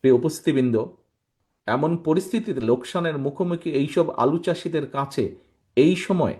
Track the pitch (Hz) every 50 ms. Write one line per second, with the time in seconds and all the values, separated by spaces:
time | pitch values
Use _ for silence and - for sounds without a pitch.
0 | - 131 127 123 135 160 156 - - 165 143 135 127 123 113 110 117 180 - _
1 | _ _ _ _ _ _ _ _ _ _ _ _ _ - 110 131 147 160 170 170
2 | 170 160 156 180 180 - - 233 - - 151 131 113 113 123 123 - - - 180
3 | 170 165 156 139 135 143 139 - 185 175 170 170 - 170 147 135 139 143 - 180
4 | 165 151 - - 117 135 156 170 170 185 165 175 - 175 165 156 139 131 - 139
5 | 139 139 - - 110 87 - - _ _ _ _ _ _ _ 120 139 165 185 180
6 | - - 196 175 147 95 - -